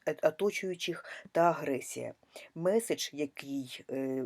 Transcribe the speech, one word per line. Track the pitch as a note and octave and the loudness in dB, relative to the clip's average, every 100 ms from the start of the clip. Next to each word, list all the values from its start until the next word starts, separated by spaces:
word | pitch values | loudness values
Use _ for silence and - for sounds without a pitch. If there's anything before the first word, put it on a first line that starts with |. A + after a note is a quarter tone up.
| - | -4
е, | D#3 | 2
оточуючих | D#3 D#3+ G3+ - F#3 F3 - E3 - - - | 0 2 0 0 -4 -2 -4 -4 -8 -14 -2
та | E3 | 6
агресія. | E3+ D#3+ D3 C3 - B2+ A#2 - _ - - | 6 6 0 -2 -4 -8 -8 -10 _ -20 -14
Меседж, | E3 F3+ A3 A3 D#3 - | -2 2 4 2 -2 -2
який, | C#3+ C#3+ - C#3 C#3 C3 - - | -2 -4 -4 -6 -6 -6 -10 -6
е, | C3+ C3+ C3 | -4 -2 -2